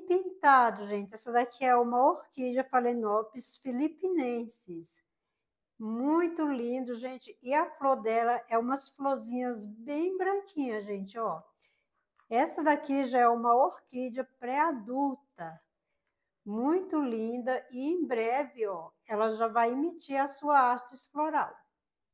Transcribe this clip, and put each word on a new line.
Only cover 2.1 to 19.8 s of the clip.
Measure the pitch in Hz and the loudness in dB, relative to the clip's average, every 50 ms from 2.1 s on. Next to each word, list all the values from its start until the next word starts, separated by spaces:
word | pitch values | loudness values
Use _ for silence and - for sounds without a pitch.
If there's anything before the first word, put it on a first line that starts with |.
| 349 - - _ - 269 254 247 247 262 254 | 4 2 -6 _ -8 -6 -4 -2 0 -2 -2
Phalaenopsis | - 262 254 240 240 247 240 220 208 208 220 214 214 - 247 - - - | 0 0 2 2 2 0 0 0 0 0 0 -2 -4 -10 -16 -16 -16 -18
filipinensis. | - - 269 240 247 302 311 - - 381 381 359 320 254 240 240 233 240 226 - - - 180 170 165 165 - - - _ _ _ _ _ _ _ _ _ _ _ _ _ _ _ | -12 -8 -6 -4 -2 -2 -2 -4 -4 -4 -2 0 0 0 -2 -4 -4 -6 -10 -14 -20 -16 -14 -14 -14 -14 -16 -20 -20 _ _ _ _ _ _ _ _ _ _ _ _ _ _ _
Muito | - 220 214 226 233 262 294 311 339 349 330 339 330 311 | -10 -8 -6 -4 -2 0 2 2 2 2 0 0 -2 -2
lindo, | 294 269 233 233 240 247 262 254 247 240 | -2 0 -2 -2 -4 -4 -4 -4 -6 -8
gente. | 226 247 254 262 233 - - - _ | -8 -8 -12 -12 -12 -18 -20 -20 _
E | - 247 277 | -4 0 0
a | 302 349 339 | 0 0 -2
flor | - - 277 269 262 226 | -4 -2 0 0 2 2
dela | 208 226 226 233 233 233 247 - - | 0 0 0 2 2 2 0 -2 -2
é | - 226 | 0 0
umas | 233 240 247 269 277 - | 0 2 0 -2 -4 -6
florzinhas | - _ - 277 277 277 233 220 226 240 247 247 247 240 214 208 | -12 _ -4 -2 -2 -2 -2 -4 -6 -6 -4 -4 -4 -6 -6 -10
bem | 208 214 226 226 285 294 302 339 370 381 | -14 -14 -14 -10 -6 -4 -2 -2 -2 -2
branquinhas, | 370 370 381 403 403 392 - - 302 269 240 220 214 202 | -2 0 0 0 -2 -4 -6 -4 -4 -2 -2 -2 -4 -4
gente, | 208 202 196 196 190 - 233 | -6 -6 -8 -8 -8 -6 -4
ó. | 226 196 165 156 - _ _ _ _ _ _ _ _ _ _ _ _ _ _ _ _ - | -4 -4 -4 -6 -10 _ _ _ _ _ _ _ _ _ _ _ _ _ _ _ _ 0
Essa | 226 240 302 330 - 359 294 | 2 2 2 2 0 0 2
daqui | 302 294 294 294 277 269 277 269 | 2 2 2 0 -2 0 0 0
já | 233 247 247 | 2 4 6
é | 240 | 6
uma | 233 240 233 233 240 233 | 6 6 4 2 4 4
orquídea | 247 285 359 - - _ _ 254 247 254 254 226 262 254 _ _ - | 4 4 2 0 -6 _ _ -8 -8 -8 -6 -6 -8 -8 _ _ -12
pré-adulta. | 247 240 262 294 311 339 285 240 196 226 254 269 285 277 262 - _ _ _ - 170 160 165 160 _ _ _ _ _ _ _ _ _ _ _ _ _ _ _ _ - | -8 -4 0 0 0 0 0 -4 -8 -6 -2 -2 0 -2 -2 -6 _ _ _ -14 -14 -14 -14 -18 _ _ _ _ _ _ _ _ _ _ _ _ _ _ _ _ -12
Muito | 202 208 226 247 294 339 381 370 - 320 | -8 -6 -2 0 2 2 0 0 -2 -2
linda. | 302 285 247 226 220 220 226 240 247 226 262 254 254 - - | -2 -2 -2 -2 -2 -4 -4 -4 -4 -2 -2 -2 -2 -4 -8
E | 254 247 269 302 | -10 -6 -2 -2
em | 359 359 294 | 0 0 0
breve, | 233 254 226 226 226 247 277 294 240 - 247 220 | 0 0 0 0 0 0 0 -2 -4 -4 -6 -4
ó, | 196 185 165 160 - _ _ _ | -4 -4 -8 -10 -14 _ _ _
ela | - 220 208 220 220 | -4 -2 0 0 0
já | 220 214 226 226 | 0 0 -2 0
vai | 214 233 233 233 | 2 2 2 2
emitir | 254 269 | 2 0